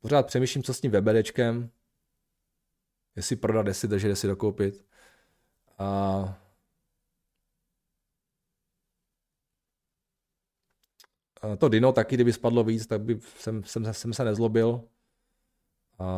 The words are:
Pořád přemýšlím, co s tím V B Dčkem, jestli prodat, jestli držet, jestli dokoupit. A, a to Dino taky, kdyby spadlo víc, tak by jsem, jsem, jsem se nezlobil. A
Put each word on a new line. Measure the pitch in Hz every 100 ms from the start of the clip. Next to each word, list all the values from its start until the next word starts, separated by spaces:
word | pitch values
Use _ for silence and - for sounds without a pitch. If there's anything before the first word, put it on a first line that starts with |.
Pořád | 113 143 127
přemýšlím, | 131 127 143
co | 127
s | 127
tím | 135
V | 104
B | 104 110
Dčkem, | 107 - 117 117 120 _ _ _ _ _ _ _ _ _ _ _ _ _ _ -
jestli | - 113
prodat, | 107 110 101
jestli | 95 113
držet, | 101 104
jestli | 98 101
dokoupit. | 95 107 98 98 101 _ _ _ _ _ _ _ _ _ _
A, | 98 98 98 98 95 95 _ _ _ _ _ _ _ _ _ _ _ _ _ _ _ _ _ _ _ _ _ _ _ _ _ _ _ _ _ _ _ _ _ _ _ _ _ _ _ _ _ _ _ _ _ _ _ _ _ -
a | 107 101
to | 139
Dino | 110 127
taky, | 127 110
kdyby | 127 120
spadlo | 117 120 120
víc, | 110 113 110
tak | 107
by | 107 110 - -
jsem, | - 110
jsem, | 98 113 110
jsem | 110 117
se | 110
nezlobil. | 120 104 117 113 113 120 117 _ _ _ _ _ _ _ _ _ _ _
A | 92